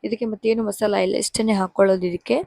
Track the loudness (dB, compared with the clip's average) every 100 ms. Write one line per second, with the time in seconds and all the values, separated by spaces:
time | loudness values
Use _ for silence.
0 | -4 -4 -4 -4 -2 0 -2 -2 0 0
1 | 0 -2 -4 -2 0 2 0 2 4 4
2 | 0 -4 -2 -2